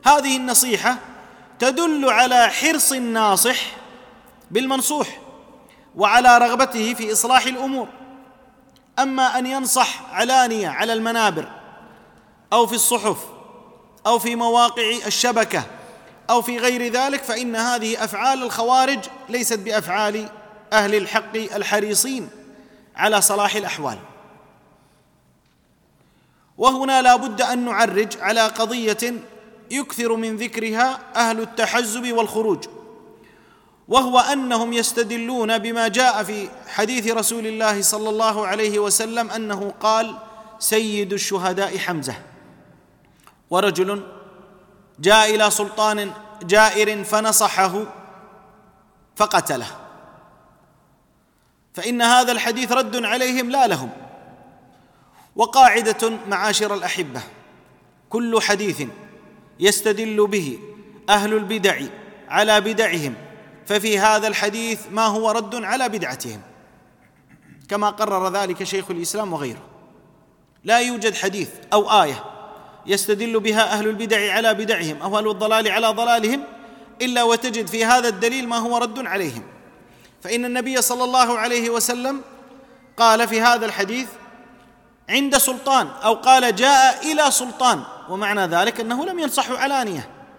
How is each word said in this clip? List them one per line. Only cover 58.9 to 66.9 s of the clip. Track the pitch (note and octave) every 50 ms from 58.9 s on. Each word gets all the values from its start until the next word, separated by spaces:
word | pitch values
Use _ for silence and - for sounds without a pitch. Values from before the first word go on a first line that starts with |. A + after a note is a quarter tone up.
| G#2 - - - - - - - - - - _ _ _
يستدل | F3 G3+ G3+ - - A3 G#3 G3 A3 A3 G#3+ G#3 G#3
به | G3+ G3+ G3+ E3+ C#3 A#2+ G#2 - - - - - - - - - -
أهل | G3+ G#3 G3 G#3+ A3
البدع | A3 G#3 F#3 A3+ A3 F#3 G3+ D#3+ B2+ C#3 A#2+ - - - - - - - -
على | - F3+ G#3+ G#3+ G#3+ G#3
بدعهم، | G3 A3 A3 G3 A3 F#3 E3+ E3+ D3 C#3 A#2 G#2 - - - - - - - - -
ففي | - G3+ G#3 F#3+ A3+ G#3+ G3
هذا | G3 A3 A3 G#3+ G3+
الحديث | A3 G3+ D#3+ F3+ G#3 G3+ A3+ A3+ A3+ A3 A3 - -
ما | F#3 G#3+ A3+
هو | A3 G#3 A3 A3 A3
رد | G#3+ A#3 A3 G3+ A3 B3 A3
على | F#3+ A3 C4 C4 A#3+
بدعتهم، | G#3 G#3+ E3 B2+ B2+ - - A#2+ A2 G#2 F#2 - - - - _ _ _ _ _